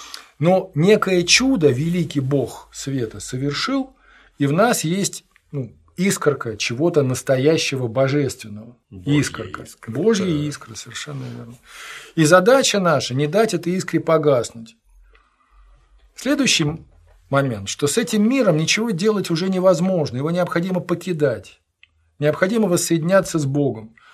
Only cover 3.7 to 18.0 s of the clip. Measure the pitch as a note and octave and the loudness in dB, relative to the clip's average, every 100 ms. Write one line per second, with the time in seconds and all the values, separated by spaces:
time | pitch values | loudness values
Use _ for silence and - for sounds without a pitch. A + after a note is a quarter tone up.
3.7 | C4+ C4 _ _ - _ - C#3 D#3+ A#3+ | -2 -4 _ _ -20 _ -2 0 4 2
4.7 | G#3+ D#3+ F#3+ - - _ _ _ C#3+ A2+ | 2 -2 -2 -4 -8 _ _ _ -10 -10
5.7 | - _ - F#3+ F#3+ D3 C3 A#2 G#2 - | -14 _ -2 -2 2 0 0 -6 -6 -6
6.7 | A#2+ E3+ D3+ B2+ B2 - B2+ C#3+ D#3+ - | -2 0 2 0 -2 0 2 2 2 0
7.7 | C3+ A#2+ B2 C3+ D3 C3+ - G#2+ G#2 A2+ | -4 -4 0 0 0 -2 -6 -14 -16 -16
8.7 | - _ F#2+ A2 D3 - - G2 - - | -20 _ -10 0 2 0 -4 -12 -12 -16
9.7 | - - B2 G#3+ G3 F#3+ D3+ D3 C#3 - | -18 -10 0 2 2 0 -2 -4 -8 -14
10.7 | A2+ B2 G#2+ D3+ C#3 B2+ A#2+ A#2 A#2+ _ | -16 -14 -14 -12 -10 -10 -12 -16 -20 _
11.7 | - - - - - D#3 F#3 F#3+ C4+ - | -20 -18 -18 -8 2 6 6 8 4 4
12.7 | G3+ F3 C#3 - B2+ D3 G3 A3 E3+ E3+ | 0 2 0 0 -2 0 2 0 0 -4
13.7 | F#3 - D#3+ E3 D#3+ D3 B2+ G#2+ A#2 A2 | -4 -2 -2 2 2 4 2 0 -12 -20
14.7 | _ _ _ _ _ _ _ _ _ _ | _ _ _ _ _ _ _ _ _ _
15.7 | _ _ _ _ - B3+ D4 B3+ - D3 | _ _ _ _ -8 -2 0 2 2 0
16.7 | E3 - _ _ _ - C#3 C3+ G#2 G2 | -4 -14 _ _ _ -2 0 0 -4 -8
17.7 | - C#3+ A#3 | -2 0 0